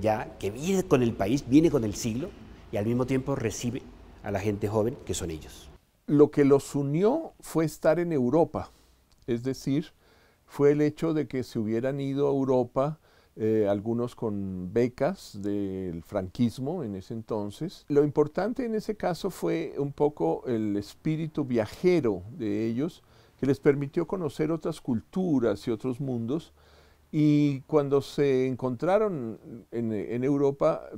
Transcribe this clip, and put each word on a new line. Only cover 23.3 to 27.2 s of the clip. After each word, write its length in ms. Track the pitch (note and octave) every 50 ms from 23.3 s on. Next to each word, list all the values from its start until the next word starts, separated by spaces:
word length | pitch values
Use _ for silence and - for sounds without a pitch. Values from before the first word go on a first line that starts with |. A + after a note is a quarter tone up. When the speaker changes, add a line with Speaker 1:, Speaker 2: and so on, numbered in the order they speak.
| _ _
Speaker 2:
que 80 | -
les 140 | C3 C#3 -
permitió 480 | - D#3 C#3 C#3+ C#3+ C#3+ - E3+ E3 -
conocer 440 | - F#3+ E3+ D3 - - D#3 D3+
otras 280 | E3 D#3+ - F3 D#3+ -
culturas 880 | - - - F#3+ - _ - F#3+ F#3 F3+ D3+ C3 A#2 A2 G2+ G2+ - C3
y 40 |
otros 280 | A2+ G#2+ - B2+ B2+ A#2
mundos, 540 | C#3+ C3+ B2+ A#2+ A#2 A2+ C#3 E3 - - _ _ _ _ _ - - _ _ _ _ _
y 500 | - D#3